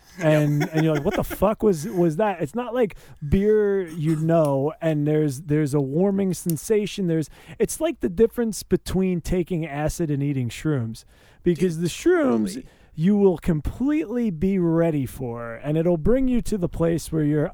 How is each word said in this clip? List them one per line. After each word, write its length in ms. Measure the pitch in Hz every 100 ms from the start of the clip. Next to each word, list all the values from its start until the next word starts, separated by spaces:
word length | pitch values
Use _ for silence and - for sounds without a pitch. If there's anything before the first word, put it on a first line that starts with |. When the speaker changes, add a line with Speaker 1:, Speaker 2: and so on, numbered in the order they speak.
| - 185
Speaker 1:
And, 500 | 160 151 147 147 143
and 140 | 156 160
you're 80 |
like, 100 | 151
"What 120 | 208 -
the 80 |
fuck 400 | - - 190 214
was, 240 | 214 165 180
was 300 | 190 175 151
that?" 220 | 214 170
It's 100 | 160
not 220 | 233 247 240
like 200 | 214 - - - 147
beer, 540 | 196 208 214 208 196 170
you 280 | 170 151 156
know, 560 | 160 165 151 139 143 -
and 280 | 165 151 147
there's, 340 | 151 151 131
there's 320 | 147 151 147
a 80 | 147
warming 540 | 135 147 202 196 190 170
sensation. 720 | 180 156 - 214 208 - 180
There's, 240 | 160 147 - - -
it's 240 | 226 -
like 200 | 320 247
the 80 | 226
difference 520 | 170 226 - 226 -
between 600 | - 185 - 180 190 175
taking 440 | - 180 165 175 160
acid 460 | 143 151 - 165
and 100 | 139
eating 280 | 143 135 117
shrooms. 540 | - 156 139 113 113 - _ - -
Because 360 | 175 151 180 160
Speaker 2:
Dude, 80 | 175
Speaker 1:
the 40 |
shrooms, 580 | - 330 359 269 226 202
Speaker 2:
totally. 160 | 233 - _ _
Speaker 1:
you 240 | - 175 208
will 220 | 196 160
completely 880 | - 156 - - 262 302 254 247 226
be 300 | 156 190 196
ready 480 | 170 165 165 151 123
for, 480 | - 127 117 117 117
and 200 | 143 156
it'll 180 | 165 175
bring 300 | 147 254 254
you 160 | 247
to 160 | - 214
the 100 | 170
place 420 | - 165 165 -
where 120 | 160
you're, 280 | 147 151 143